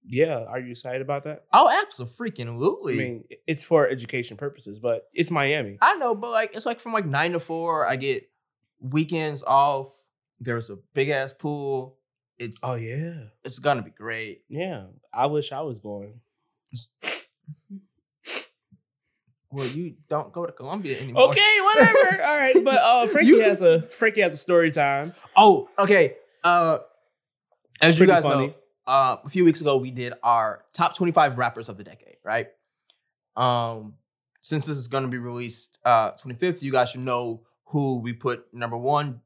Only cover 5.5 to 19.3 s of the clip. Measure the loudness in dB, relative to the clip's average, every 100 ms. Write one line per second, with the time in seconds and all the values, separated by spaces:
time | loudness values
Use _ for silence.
5.5 | -2 -4 2 2 2 -2 -4 -4 -4 -4
6.5 | -8 -10 -10 -6 -6 -2 -2 -2 -4 -8
7.5 | -8 -4 -2 -2 -2 -4 -6 -8 _ _
8.5 | _ _ _ -6 -4 -2 -4 -6 -8 0
9.5 | 2 2 -2 -8 -20 _ _ _ _ -8
10.5 | -8 -8 -16 _ -4 -2 -2 -6 -8 -8
11.5 | -8 -6 -6 -8 _ _ _ _ _ -16
12.5 | -10 -8 -8 -8 -10 -10 -12 -18 _ -12
13.5 | -4 -2 -2 -4 _ -12 -10 -10 -14 _
14.5 | -10 -10 -10 -16 -20 _ -4 -2 -2 -6
15.5 | -10 -12 -12 -14 -14 -16 -20 _ _ _
16.5 | _ _ -18 -18 _ -12 -12 -14 _ -20
17.5 | -20 _ -20 _ _ _ _ -14 -14 -14
18.5 | _ _ _ _ _ _ _ _